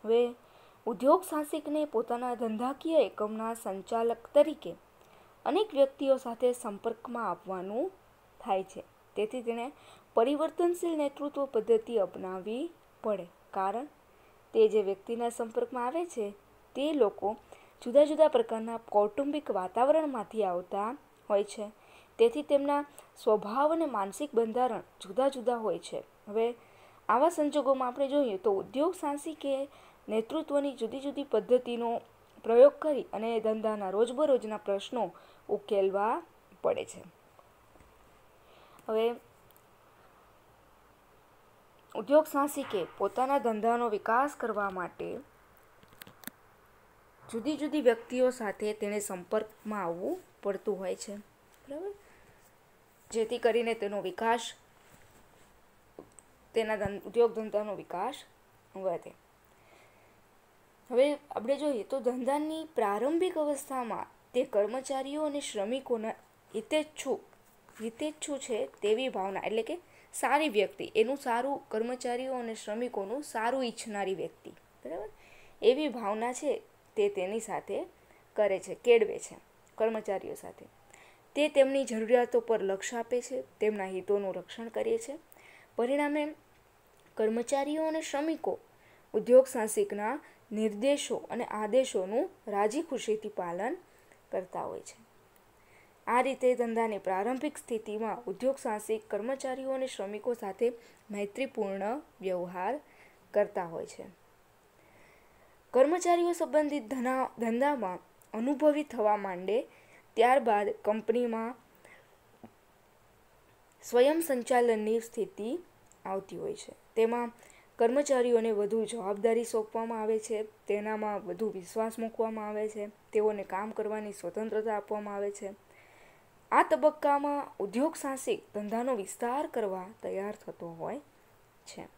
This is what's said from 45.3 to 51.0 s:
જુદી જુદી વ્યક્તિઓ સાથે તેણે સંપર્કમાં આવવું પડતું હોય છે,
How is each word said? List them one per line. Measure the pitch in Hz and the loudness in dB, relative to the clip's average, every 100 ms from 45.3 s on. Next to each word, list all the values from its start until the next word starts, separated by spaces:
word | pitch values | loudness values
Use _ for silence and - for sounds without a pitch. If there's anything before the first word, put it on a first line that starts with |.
| - _ - - - - - - - - - - - - - - _ - _ - | -20 _ -20 -20 -20 -20 -20 -20 -16 -18 -18 -20 -20 -20 -20 -20 _ -20 _ -10
જુદી | 226 240 311 | -6 -4 -2
જુદી | 294 302 | -2 4
વ્યક્તિઓ | 247 226 - 247 254 | 4 4 -2 2 2
સાથે | 247 214 - 214 | 2 -6 -4 -4
તેણે | 208 202 208 | -4 -4 -4
સંપર્કમાં | 208 185 175 214 214 - 214 208 | -6 -10 -2 -4 -4 -10 -8 -4
આવવું | 175 170 220 370 - _ | -4 -4 -4 -6 -10 _
પડતું | 202 190 - 185 | -4 -4 -4 -4
હોય | 190 | -4
છે, | 190 | -6